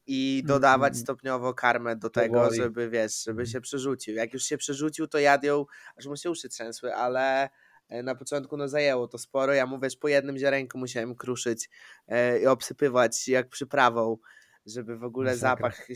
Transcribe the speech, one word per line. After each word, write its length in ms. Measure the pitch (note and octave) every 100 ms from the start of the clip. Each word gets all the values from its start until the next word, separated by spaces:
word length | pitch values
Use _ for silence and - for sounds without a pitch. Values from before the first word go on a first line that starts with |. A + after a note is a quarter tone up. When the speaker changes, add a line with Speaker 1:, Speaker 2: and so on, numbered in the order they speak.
| -
Speaker 1:
i 340 | C3 C3+ C3+
Speaker 2:
Mm, 20 | C#3+
Speaker 1:
dodawać 440 | C#3 C3+ C3 C#3
Speaker 2:
mm. 100 | B2
Speaker 1:
stopniowo 520 | A#2 C3 C3 B2+ B2+
karmę 420 | B2 B2 A#2 A#2+ A2+
do 140 | A2+
tego, 280 | B2 A2+ A#2+
Speaker 2:
Powoli. 180 | A#2 A2+
Speaker 1:
żeby, 340 | A#2+ A#2 A#2
wiesz, 340 | A#2 G#2+ -
żeby 180 | A#2 A2
Speaker 2:
Mhm. 40 | A#2+
Speaker 1:
się 80 | B2
przerzucił. 540 | - C#3+ C3+ B2+ -
Jak 180 | A2 A2+
już 80 | C3
się 140 | - D3+
przerzucił, 500 | - C#3 D#3 D3+ D#3
to 120 | D3+
jadł 280 | C#3+ C#3+ C#3+
ją, 180 | D3 C#3+ - - -
aż 100 | C#3
mu 100 | C#3+
się 140 | F3
uszy 180 | D#3+ B2+
trzęsły, 460 | - A2+ A2 B2
ale, 540 | G#2+ B2 B2+ C3+ C3+ C3+ _ _ _ -
e, 140 | A#2
na 120 | B2+
początku, 420 | C3 C3 C#3+ C3 D3
no, 120 | C#3+
zajęło 400 | D3 C#3+ B2+ A#2+
to 100 | A#2
sporo. 340 | - C3+ C3+
Ja 140 | C#3 B2+
mu, 140 | C3+
wiesz, 160 | C3 -
po 120 | D3+
jednym 300 | C#3+ C#3 C3+
ziarenku 400 | C#3 C3+ B2+ B2+
musiałem 360 | B2+ A#2+ A#2+ A#2+
kruszyć, 540 | B2 A#2+ A#2+ A2+ - - - - -
e, 320 | A#2 B2 A#2+
i 60 | B2+
obsypywać 840 | B2 - - C#3+ B2 A2+ - C3
jak 200 | B2+ B2+
przyprawą, 680 | - C3 C#3+ B2 A2+ A2+ A2+ _ - _ _ G#2+
żeby 320 | A#2 A2+ A#2
w 60 |
ogóle 260 | A#2+ A#2+ C3
Speaker 2:
Masakra. 380 | B2 C3 B2 A#2+
Speaker 1:
zapach 180 | - -